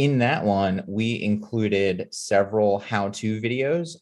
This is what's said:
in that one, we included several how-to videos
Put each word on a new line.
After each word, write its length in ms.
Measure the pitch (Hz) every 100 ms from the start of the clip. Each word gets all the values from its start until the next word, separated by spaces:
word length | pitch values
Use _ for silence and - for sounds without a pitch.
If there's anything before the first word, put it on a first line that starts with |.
in 180 | 143 131
that 260 | 120 156
one, 380 | 104 98 98 95 -
we 340 | 101 113 117
included 880 | 104 104 - 113 104 101 98 90 92
several 720 | - - 98 98 107 104 101
how-to 600 | - 107 101 101 110 110
videos 560 | 117 127 135 170 165 -